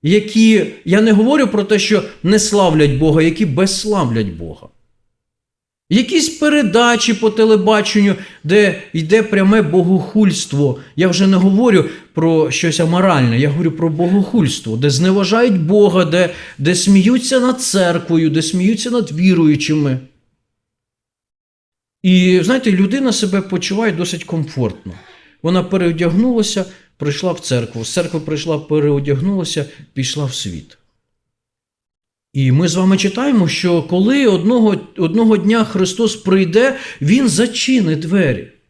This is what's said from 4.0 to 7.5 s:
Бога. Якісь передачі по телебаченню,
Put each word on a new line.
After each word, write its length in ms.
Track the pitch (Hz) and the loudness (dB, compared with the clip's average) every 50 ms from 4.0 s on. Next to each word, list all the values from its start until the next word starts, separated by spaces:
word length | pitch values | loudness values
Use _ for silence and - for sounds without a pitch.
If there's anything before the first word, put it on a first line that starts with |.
| 151 120 113 113 107 95 82 | -2 -2 -2 -2 -4 -4 -8
Бога. 340 | 80 85 80 76 - - - _ _ _ _ _ _ _ _ _ _ _ _ _ _ _ _ _ _ _ _ _ _ _ _ | -10 -12 -14 -14 -18 -20 -20 _ _ _ _ _ _ _ _ _ _ _ _ _ _ _ _ _ _ _ _ _ _ _ _
Якісь 380 | 170 226 247 - 381 330 - - | 0 0 0 0 -2 -2 -2 -2
передачі 840 | - - 294 302 294 294 269 190 170 233 240 240 240 226 - 233 220 | -4 -2 -2 0 2 0 0 0 0 2 2 2 0 0 0 -2 -2
по 160 | - 226 220 | 0 0 -2
телебаченню, 840 | 214 226 220 220 | 2 2 2 4